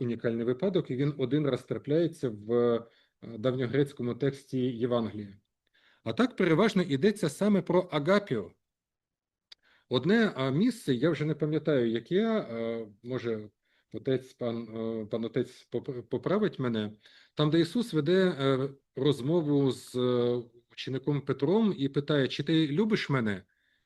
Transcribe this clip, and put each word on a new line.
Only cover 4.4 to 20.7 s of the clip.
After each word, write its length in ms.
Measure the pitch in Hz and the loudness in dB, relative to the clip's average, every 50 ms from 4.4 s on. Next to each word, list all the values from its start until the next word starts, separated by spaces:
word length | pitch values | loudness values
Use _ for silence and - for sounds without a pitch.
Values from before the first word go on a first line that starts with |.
| - - 135 127 | -8 -6 -2 -2
Євангелія. 800 | 123 131 120 113 123 120 120 120 110 98 98 107 104 98 95 - _ _ _ _ _ _ _ _ _ _ _ _ _ | -2 -2 0 -2 0 0 2 0 0 -2 -6 -8 -10 -12 -14 -20 _ _ _ _ _ _ _ _ _ _ _ _ _
А 80 | 117 117 | -6 0
так 240 | - 247 254 - | 0 0 0 2
переважно 460 | - 190 165 160 151 220 220 - 185 175 | 0 2 4 6 6 4 4 4 2 2
йдеться 460 | - 139 131 160 220 208 - 180 151 | 2 0 2 2 2 2 2 -2 -4
саме 340 | - - 190 214 202 185 165 | -2 0 2 2 4 2 2
про 180 | - 170 180 | 2 2 2
агапіо. 720 | 180 - 147 151 139 170 196 202 202 - 131 107 90 - - _ _ _ _ _ _ _ _ _ _ _ _ _ _ _ _ _ _ _ - - _ _ _ _ _ _ 123 | 2 0 -2 -2 2 4 2 2 2 0 -4 -4 -4 -8 -14 _ _ _ _ _ _ _ _ _ _ _ _ _ _ _ _ _ _ _ -20 -20 _ _ _ _ _ _ -2
Одне, 400 | 131 127 170 214 233 220 180 - | 0 2 4 4 4 4 2 0
а, 160 | 135 131 135 | 0 -2 0
місце, 440 | 131 160 220 254 - - - 151 127 | 2 2 2 0 0 -2 -2 -2 0
я 160 | 117 135 175 | 2 2 0
вже 140 | 156 139 151 | 0 0 -2
не 100 | 156 151 | -4 -2
пам'ятаю, 560 | - 160 151 156 151 156 165 147 127 120 117 | -2 -2 -2 -2 -2 0 0 2 2 2 2
яке, 320 | 110 117 117 - 170 196 226 | 0 -2 -4 -2 0 0 2
е, 600 | 226 220 208 - 120 117 113 117 117 117 113 113 104 101 _ - | 2 0 -2 -2 -4 -6 -6 -4 -4 -6 -6 -8 -12 -16 _ -10
може, 460 | 120 127 120 113 117 110 107 107 104 - _ _ _ _ _ _ _ - | -8 -6 -4 -2 -4 -4 -4 -6 -12 -18 _ _ _ _ _ _ _ -14
отець, 400 | 107 - 135 131 127 127 - - | -6 -2 -2 -2 -2 -2 -8 -10
пан, 360 | _ 123 117 117 117 117 113 110 | _ -6 -4 -4 -4 -8 -8 -8
е, 300 | 113 113 113 113 110 107 | -6 -6 -4 -4 -6 -6
пан 180 | 110 120 110 117 | -6 -4 -4 -4
отець 440 | 110 - 131 117 120 - - - _ | -2 -2 -2 -2 -2 -6 -14 -14 _
поп-, 320 | - 117 - - 131 123 - | -8 -6 -6 -6 -8 -10 -8
поправить 560 | - - 117 - - 180 214 214 175 - - | -6 -6 -4 -2 0 0 2 0 0 -2 -2
мене, 340 | 131 123 113 110 107 104 107 - _ - - - - _ _ | -2 -2 0 -2 -2 -4 -6 -12 _ -20 -20 -20 -20 _ _
там, 160 | - 151 151 | 0 2 4
де 100 | 151 170 | 4 2
Ісус 320 | 160 165 - 240 220 - 156 | 2 2 0 -2 -2 0 0
веде, 440 | 156 143 165 185 190 185 180 156 135 | 0 2 4 4 4 4 2 2 2
е, 280 | 135 135 135 127 135 135 - - _ _ _ | 2 2 2 2 0 -4 -6 -12 _ _ _
розмову 760 | 131 131 147 135 - 120 143 170 180 156 147 147 139 139 131 120 | 0 2 2 2 2 0 0 0 2 2 2 2 4 4 2 0
з, 240 | 135 - - - | -2 -8 -8 -4
е, 460 | 123 123 123 123 120 120 120 123 123 117 - - - _ _ | -2 0 2 2 2 2 2 0 -2 -4 -8 -16 -20 _ _